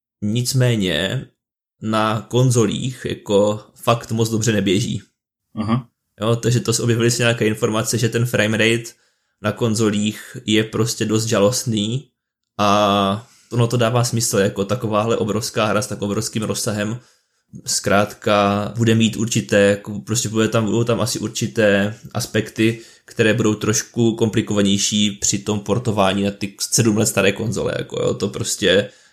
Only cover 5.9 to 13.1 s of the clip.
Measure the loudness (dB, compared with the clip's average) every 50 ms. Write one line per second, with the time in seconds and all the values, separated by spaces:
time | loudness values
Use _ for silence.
5.9 | _ _ _ _ _ _ -2 0 0 0 0 0 0 0 0 0 -2 0 0 0
6.9 | 2 2 2 2 2 2 2 0 2 2 0 0 0 0 -2 -2 0 -2 -2 -2
7.9 | -2 0 0 0 0 0 0 0 0 0 0 2 2 2 2 2 2 0 -2 -8
8.9 | -16 _ _ _ _ _ _ _ _ _ -4 -4 -2 0 -2 0 0 2 2 2
9.9 | 2 0 0 -2 -4 -6 -12 -16 -16 -10 -2 0 2 2 2 0 0 -2 -2 -2
10.9 | -2 -4 -2 0 0 0 0 0 2 2 2 2 2 0 -2 -2 -2 -2 -2 -2
11.9 | -4 -6 -6 -10 _ _ _ _ _ _ _ _ _ 0 2 2 4 4 4 2
12.9 | 2 2 2 0